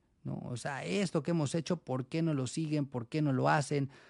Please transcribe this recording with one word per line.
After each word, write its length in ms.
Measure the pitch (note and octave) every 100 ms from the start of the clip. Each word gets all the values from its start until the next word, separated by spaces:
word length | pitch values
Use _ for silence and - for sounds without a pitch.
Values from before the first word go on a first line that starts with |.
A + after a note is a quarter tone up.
| _ _
¿no? 160 | C3+ C3+ -
O 100 | A#2+
sea, 300 | D3 C3+ D#3
esto 380 | G3 F#3 D#3+
que 80 | C#3+
hemos 240 | E3+ C#3+ E3+
hecho, 220 | - C3+
¿por 280 | - B2+ B2+
qué 160 | D#3+
no 120 | E3
lo 140 | C#3+ B2+
siguen? 380 | - D#3+ D3+ C#3
¿Por 220 | B2+ A2+
qué 140 | D#3
no 120 | D3
lo 160 | B2+ C#3
hacen? 400 | D#3 C3+ C#3+ C3+ - -